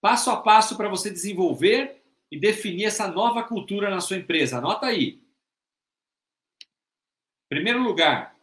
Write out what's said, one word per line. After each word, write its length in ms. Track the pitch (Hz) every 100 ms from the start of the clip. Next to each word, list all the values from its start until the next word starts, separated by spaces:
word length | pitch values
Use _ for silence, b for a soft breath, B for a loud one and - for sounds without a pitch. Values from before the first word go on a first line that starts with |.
Passo 300 | 214 240 -
a 60 | 220
passo 360 | 220 214 214 220
pra 120 | 208
você 220 | 190 208
desenvolver 880 | 175 190 185 175 139 175 247 269 - _ _ _
e 80 | 156
definir 460 | 202 220 208 175
essa 240 | 214 208 202
nova 340 | 170 233 233
cultura 480 | 226 233 - 202 202
na 100 | 185
sua 180 | 170 190
empresa. 400 | 147 160 131 123
Anota 280 | 139 220 262
aí. 340 | 220 110 - _ _ _ _ _ _ _ _ _ _ _ _ _ _ - _ _ _ _ _ _ _
Em 40 | _
primeiro 340 | 143 196 247
lugar 540 | 247 165 156 117 - _